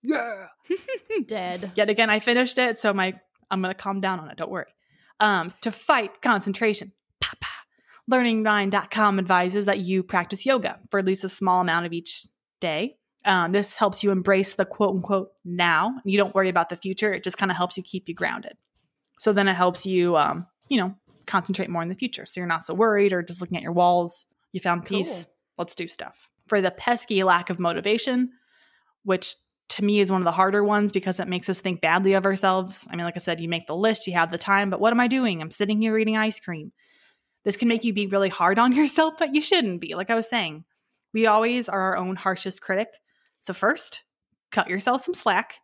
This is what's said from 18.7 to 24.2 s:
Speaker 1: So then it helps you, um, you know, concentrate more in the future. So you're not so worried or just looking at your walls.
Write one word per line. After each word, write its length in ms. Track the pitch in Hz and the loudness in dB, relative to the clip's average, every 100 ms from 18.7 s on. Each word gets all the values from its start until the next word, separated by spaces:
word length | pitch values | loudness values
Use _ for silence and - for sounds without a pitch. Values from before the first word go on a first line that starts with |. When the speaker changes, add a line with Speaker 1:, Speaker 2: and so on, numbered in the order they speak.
| _ _ _ _ _ | _ _ _ _ _
Speaker 1:
So 140 | - | 0
then 160 | 202 196 | 2 2
it 60 | |
helps 320 | 180 180 180 196 | 4 2 0 -2
you, 320 | 185 175 165 | 2 4 4
um, 280 | 151 160 175 _ _ | 2 0 -8 _ _
you 80 | 269 | 0
know, 160 | 185 196 _ _ - | 0 -6 _ _ -4
concentrate 440 | 190 175 190 180 | -4 -2 -4 -4
more 120 | 175 | -4
in 60 | 170 | -6
the 80 | 190 | -6
future. 300 | 254 - - | -8 -8 -12
So 160 | - | -10
you're 60 | 180 | -4
not 180 | 165 - | -6 -4
so 80 | |
worried 400 | 170 226 208 202 | 0 2 4 4
or 100 | 185 | 2
just 160 | 170 175 | -4 -10
looking 160 | 180 175 | -6 -6
at 80 | |
your 80 | - | -2
walls. 540 | 175 175 175 175 - | 2 4 4 0 -6